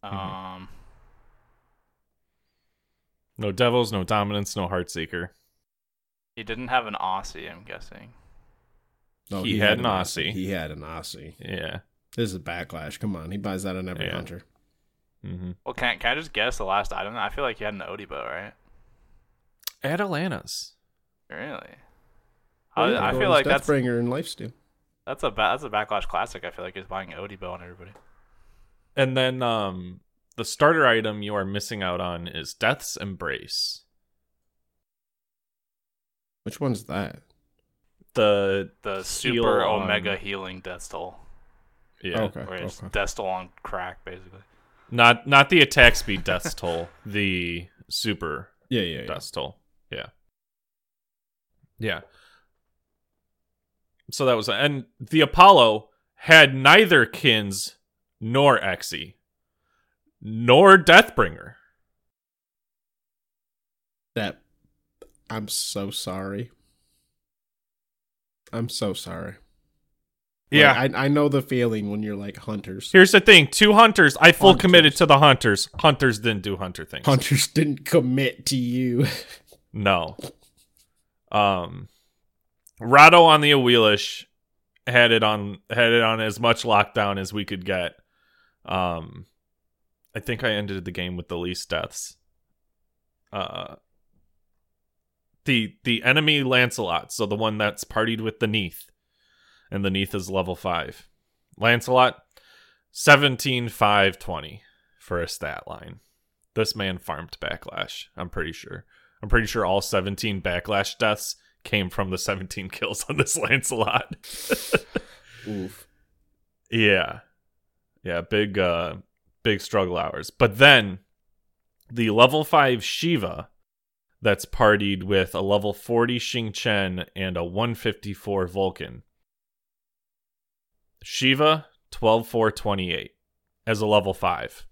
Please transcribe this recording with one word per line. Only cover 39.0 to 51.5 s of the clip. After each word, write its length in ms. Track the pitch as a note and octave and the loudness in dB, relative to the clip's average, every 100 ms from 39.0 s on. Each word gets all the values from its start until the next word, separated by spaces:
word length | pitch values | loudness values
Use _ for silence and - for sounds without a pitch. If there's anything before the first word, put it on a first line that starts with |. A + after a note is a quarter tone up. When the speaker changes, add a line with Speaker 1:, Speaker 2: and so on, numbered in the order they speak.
Speaker 2:
super 600 | F#2 - B2+ A#2+ A#2 A#2 G#2 | -10 -6 -4 -2 0 0 0
Speaker 1:
on 180 | G#2+ | -2
Speaker 2:
omega 320 | F#2+ G#2 G2+ G2 | -2 -4 -4 -8
healing 460 | G2+ G2 F#2 F#2 | -8 -10 -10 -14
Death's 260 | F#2 F2 - | -16 -16 -14
Toll. 300 | D#2+ F2+ - - - - _ _ _ _ _ | -14 -14 -16 -20 -20 -20 _ _ _ _ _
Speaker 1:
Yeah. 200 | F#2 F2 | -8 -6
Speaker 3:
Okay, 180 | G#2+ - - | -6 -8 -14
Speaker 2:
Or 80 | F#2 | -12
it's 240 | F#2 - | -12 -14
Speaker 3:
okay. 80 | F#2 | -10
Speaker 2:
Death's 200 | G#2 G2 | -6 -6
Toll 140 | - G2 | -6 -8
on 220 | F#2 F2+ _ | -8 -10 _
crack, 420 | - F#2+ F2+ F2+ - | -14 -12 -12 -16 -18
basically. 340 | F2+ F#2 F#2+ _ _ _ _ _ | -18 -20 -20 _ _ _ _ _
Speaker 1:
Not, 380 | A#2+ A#2 A#2+ - | 4 4 4 4
not 220 | C#3 C#3 | 6 6
the 120 | F3+ | 6
attack 340 | C3+ - B2 - | 4 8 6 6
speed 260 | - G2 | -4 -6
Death's 300 | - F2+ D#3+ | -4 -4 -6
Toll, 340 | - F2 E2 E2+ _ | -8 -6 -6 -8 _
<laughs> 80 | - | -10
the 600 | G2+ G2 F#2 F2 E2+ F2 _ - | -4 -2 -2 -6 -8 -12 _ -12
super 600 | - A2+ G#2 E2 C#2+ - _ _ | -8 -6 -6 -6 -8 -12 _ _
Speaker 3:
Yeah, 120 | B2 | -4
yeah, 200 | F2+ D2 | -4 -6
yeah. 40 | A#1+ | -10
Speaker 1:
Death's 220 | - - | -12 -10
Toll. 260 | - C2+ - _ _ _ | -10 -12 -14 _ _ _
Yeah. 160 | - - _ _ _ _ _ _ _ _ _ _ _ _ _ _ | -14 -14 _ _ _ _ _ _ _ _ _ _ _ _ _ _